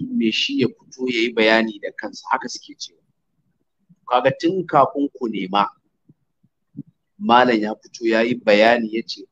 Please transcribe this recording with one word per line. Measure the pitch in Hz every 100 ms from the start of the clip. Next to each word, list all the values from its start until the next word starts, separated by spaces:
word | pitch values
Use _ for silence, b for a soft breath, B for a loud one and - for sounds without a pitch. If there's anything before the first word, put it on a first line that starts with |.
| 127
me | 120 113
shi | - - 139
ya | 117
fito | - _ - 127
ya | 117
yi | 117
bayani | 113 110 113 113 104
da | -
kansa," | - 107 - -
haka | - -
suke | - - -
cewa. | - _ _ _ _ _ _ _ _ _ _ _ -
Kaga | 123 131 135
tun | 165 190 170
kafin | 147 135 143 143 -
ku | 117
nema, | 101 92 98 98 - _ _ _ _ _ _ _ _ _ - - _ _ -
Malam | 104 120 127 113
ya | 104 110
fito | - - 113
ya | 113
yi | 120
bayani | 120 113 104 113 120 110
ya | 110
ce | - 101 95